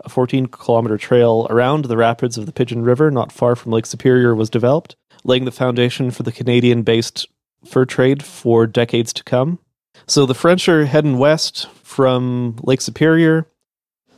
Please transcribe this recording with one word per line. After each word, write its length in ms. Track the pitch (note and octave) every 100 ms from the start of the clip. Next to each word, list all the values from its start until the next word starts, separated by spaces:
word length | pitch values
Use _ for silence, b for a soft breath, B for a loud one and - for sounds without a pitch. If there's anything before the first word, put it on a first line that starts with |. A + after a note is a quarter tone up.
a 40 | -
fourteen 380 | - B2+ C3+ B2+
kilometer 500 | - - A#2 A2+ G#2+
trail 500 | - B2 A#2+ A2+ A2+
around 360 | A2+ B2 D3+ C3+
the 100 | A2+
rapids 420 | A#2 A#2 B2+ A#2
of 80 | G#2
the 60 |
Pigeon 300 | - B2 A#2
River, 280 | A#2 B2 D#3
not 220 | C3+ -
far 240 | - B2 A#2+
from 160 | -
Lake 140 | A2+ A2+
Superior, 480 | A#2+ C3 B2+ B2
was 160 | A2+ A2
developed, 440 | A#2+ A#2+ D3 - _ _ b
laying 200 | - B2+
the 60 | B2+
foundation 600 | - B2+ B2 B2 - C3
for 120 | A#2
the 100 | B2+
Canadian-based 960 | - B2 A#2+ B2 A#2 A2 A#2 A2+ - - _ _ _ -
fur 180 | C3
trade 380 | B2+ - C3 C#3
for 440 | - - A#2+ A#2 A2+
decades 460 | A2+ A#2 A#2+ A2+
to 120 | -
come. 340 | - B2+ C#3 F3 _ _ _ b b
So 200 | - C3+
the 80 |
French 340 | B2+ E3+ F3+ -
are 180 | E3 D3
heading 320 | D3 D3+ B2+
west 500 | C#3+ D#3 - - - -
from 720 | - - C3 B2+ B2 B2 B2 A2+
Lake 180 | - C3
Superior. 680 | - A2+ D3+ E3 E3 D#3+ D#3 _ _ _ _ _ _